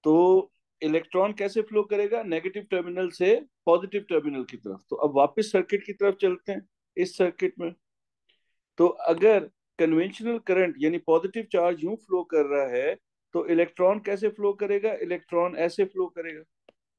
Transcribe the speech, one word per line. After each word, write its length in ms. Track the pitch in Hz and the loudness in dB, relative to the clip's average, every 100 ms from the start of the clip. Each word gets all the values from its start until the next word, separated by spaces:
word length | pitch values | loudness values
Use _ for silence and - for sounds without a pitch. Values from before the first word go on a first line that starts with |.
तो 480 | 156 160 180 190 196 _ _ _ | 4 4 6 4 2 _ _ _
इलेक्ट्रॉन 520 | 156 160 165 180 202 | -2 -2 -2 -2 -2
कैसे 280 | 208 196 220 | -2 -4 -4
फ्लो 220 | 214 214 202 | -2 -2 -2
करेगा? 380 | 202 208 226 | -2 -2 -4
negative 400 | 214 165 175 202 202 | -4 -4 -4 -10 -6
terminal 380 | 185 175 175 185 | -6 -4 -6 -6
से 240 | - 180 233 294 _ - | 0 2 2 0 _ 2
positive 400 | 170 190 202 208 | 2 2 -8 -2
terminal 340 | 165 147 139 127 | -2 -2 -6 -10
की 120 | 123 | -12
तरफ। 260 | 107 95 _ | -14 -14 _
तो 60 | - | -2
अब 200 | 147 139 | 0 4
वापस 340 | 143 - 214 | 2 2 0
circuit 340 | 190 - 202 202 | 0 0 -4 -4
की 80 | |
तरफ 240 | 202 202 190 | -2 0 2
चलते 300 | 190 180 - | 0 -2 -8
हैं, 160 | 196 196 _ _ - | -10 -12 _ _ -6
इस 200 | 185 - | -6 0
circuit 420 | 185 175 185 - | 0 0 -4 -4
में। 140 | 170 175 _ _ _ _ _ _ _ _ _ - | -10 -10 _ _ _ _ _ _ _ _ _ 2
तो 100 | 170 | 2
अगर 640 | - 170 165 208 208 156 _ _ - | 4 -2 4 4 4 0 _ _ 0
conventional 600 | 160 160 185 190 226 233 208 | 2 2 0 -6 -6 -6 0
current 280 | 185 180 143 | 2 2 0
यानी 180 | 151 170 - | -2 -2 2
positive 400 | 165 185 226 208 | 2 2 -8 -2
charge 320 | 185 175 170 | 0 0 0
यूं 120 | 165 220 | -6 -8
फ्लो 260 | _ 185 170 | _ -4 0
कर 200 | 165 143 | 0 2
रहा 200 | 143 135 123 | 0 0 -2
है, 200 | 143 196 _ _ _ | -2 -6 _ _ _
तो 120 | 170 165 | -6 0
electron 520 | 165 170 - 180 208 | 2 2 2 2 2
कैसे 280 | 196 202 214 | -4 -4 -4
फ्लो 220 | 208 202 202 | -2 -4 -2
करेगा? 380 | 202 202 220 | -2 -2 -2
Electron 600 | 202 170 175 _ 170 175 156 | -4 -6 -8 _ -2 -2 -2
ऐसे 280 | 170 170 190 | -4 0 -4
फ्लो 220 | 185 180 | -2 -6
करेगा। 340 | 170 165 156 160 _ _ _ _ | -6 -14 -14 -20 _ _ _ _